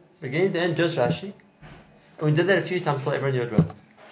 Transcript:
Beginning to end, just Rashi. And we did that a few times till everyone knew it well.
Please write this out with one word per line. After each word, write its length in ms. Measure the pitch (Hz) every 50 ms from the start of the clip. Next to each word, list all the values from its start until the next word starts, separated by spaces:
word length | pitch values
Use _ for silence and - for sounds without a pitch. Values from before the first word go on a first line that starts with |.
| - _ _ -
Beginning 320 | - 131 131 160 185 196 170
to 80 | 165
end, 160 | 175 180 156
just 200 | 151 170 165 -
Rashi. 360 | 135 123 120 165 - - 196 - - - - _ _ - - - - - - - - - - - -
And 80 | 165
we 60 | 151 151
did 140 | 156 175
that 120 | 180 196 175
a 40 | -
few 160 | - 185 175
times 240 | 175 160 143 135 131
till 100 | 151 143
everyone 240 | 139 127 139 135
knew 60 | 123 120
it 80 | 113
well. 160 | 107 104 - - - - - - - - - -